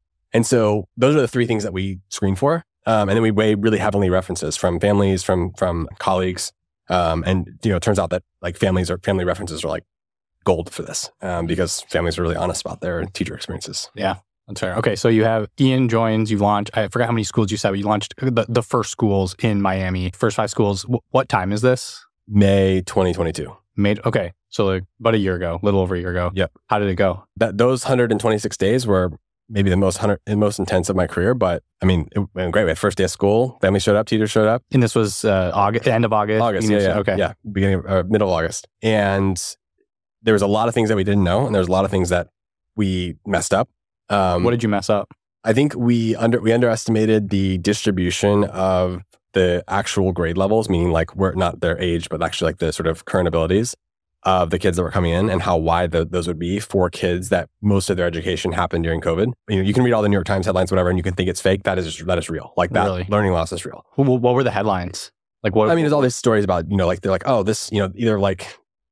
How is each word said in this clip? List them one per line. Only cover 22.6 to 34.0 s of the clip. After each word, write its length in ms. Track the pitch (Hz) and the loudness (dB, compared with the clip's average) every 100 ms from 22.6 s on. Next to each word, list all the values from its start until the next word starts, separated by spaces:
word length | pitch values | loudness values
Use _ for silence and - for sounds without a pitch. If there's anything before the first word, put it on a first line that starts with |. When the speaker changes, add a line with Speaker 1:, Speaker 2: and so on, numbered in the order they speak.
| 95 92 | 4 2
Speaker 1:
twenty 320 | 92 101 92 | 0 0 0
twenty-two. 420 | 87 82 80 64 - _ - | 0 -2 -4 -10 -16 _ -2
Speaker 2:
May, 180 | 101 104 | 0 0
okay, 300 | 117 107 87 - _ | -2 -2 -4 -10 _
so, 160 | - 98 | -2 0
like, 180 | 95 95 _ | 0 -6 _
about 140 | 117 | 0
a 40 | 113 | 2
year 180 | 95 90 | 0 -2
ago, 240 | 87 85 | -4 -2
a 20 | 101 | 0
little 140 | 98 | 2
over 160 | 92 90 | 0 -2
a 40 | |
year 120 | 90 | -4
ago. 180 | 90 90 | -4 -2
Speaker 1:
Yep. 180 | 92 87 - - | -2 -4 -6 -4
Speaker 2:
How 120 | 107 | 0
did 100 | 101 | 0
it 60 | 92 | 2
go? 280 | 95 87 - - | 0 0 -10 -2
Speaker 1:
That, 200 | 113 101 | -2 2
those 260 | 123 127 | 2 2
hundred 280 | - 123 117 | 0 2 2
and 80 | 107 | 2
twenty-six 380 | 113 104 107 - | 0 0 -2 -2
days 280 | 98 127 117 | 0 0 2
were 280 | 95 90 - _ _ _ | 2 0 -4 _ _ _
maybe 200 | 104 98 | 0 2
the 80 | 92 | 4
most 200 | 95 - | 2 0
hundred, 200 | 104 101 - | -2 -2 -2
the 100 | 104 | 0
most 240 | 104 104 | 0 0
intense 300 | 92 92 90 | -2 0 0
of 80 | 92 | 0
my 100 | 87 | -2
career, 260 | - 98 | 0 0
but, 300 | 127 92 85 - _ | 2 0 -2 -8 _
I 40 | 92 | 0
mean, 240 | 87 76 | 2 0
it 60 | 104 95 | -4 -6
went 180 | 90 90 | -4 -2
great. 120 | 104 | 0
We 60 | 90 | 0
had 60 | 76 | 0
first 200 | 101 95 | -2 0
day 80 | 92 | -2
of 60 | |
school, 480 | - 101 110 127 - | 0 2 2 0 0
family 180 | 95 98 | 0 2
showed 160 | 110 | 2
up, 120 | 104 | 2